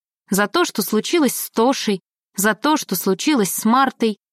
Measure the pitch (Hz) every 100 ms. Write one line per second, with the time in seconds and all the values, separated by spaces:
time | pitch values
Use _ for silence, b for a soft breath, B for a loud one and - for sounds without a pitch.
0 | _ _ - 190 208 339 349 - 202 214
1 | - 349 277 - - - 233 277 - 196
2 | _ _ _ - 202 214 294 302 - 180
3 | - 190 - 294 190 - 220 247 269 -
4 | 226 202 _